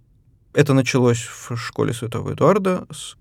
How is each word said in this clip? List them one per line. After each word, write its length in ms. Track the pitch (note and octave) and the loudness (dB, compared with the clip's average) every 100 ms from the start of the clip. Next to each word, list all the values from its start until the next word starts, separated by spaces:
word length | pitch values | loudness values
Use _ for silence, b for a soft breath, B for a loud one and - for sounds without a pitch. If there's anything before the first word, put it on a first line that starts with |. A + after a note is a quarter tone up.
| _ _ _ _ _ | _ _ _ _ _
Это 220 | - D3 | 0 4
началось 460 | C3+ B2+ B2+ B2 A#2 | 4 2 4 4 2
в 360 | - - - A#2+ | -2 -14 -10 -8
школе 360 | A#2 - G#2+ | -6 -4 -2
Святого 400 | - A#2 A#2 - | -4 -6 -6 -6
Эдуарда 540 | - C#3 G3 F#3+ F3+ - | 2 4 4 2 -2 -4
с 260 | - - - | -14 -16 -16